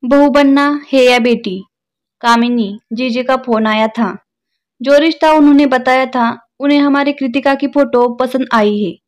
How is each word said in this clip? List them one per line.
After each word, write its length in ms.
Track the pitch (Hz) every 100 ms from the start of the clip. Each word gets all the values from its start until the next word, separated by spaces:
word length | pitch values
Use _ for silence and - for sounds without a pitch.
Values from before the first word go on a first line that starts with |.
बहू 260 | 247 285 285
बनना 560 | 269 285 277 285 294 285
है 100 | 269
या 140 | 247 247
बेटी? 420 | 233 233 226 185 185 _ _ _ _ _
कामिनी, 580 | - 233 240 240 202 202 _
जीजे 300 | 226 254 233
का 120 | 254 262
फोन 300 | 262 220 220
आया 200 | 214 220
था। 300 | 226 214 196 _ _ _ _ _ _
जो 160 | 247 285
रिश्ता 340 | 320 311 320
उन्होंने 320 | 311 294 285 285
बताया 400 | 254 247 254 262
था, 200 | 262 233 233 _ _
उन्हें 200 | 285 285
हमारी 340 | 285 277 285
कृतिका 400 | 285 269 240 277 277
की 120 | 277
फोटो 400 | 285 277 247 240 240
पसंद 320 | 254 262 240
आई 240 | 226 214 208
है। 80 | 196 -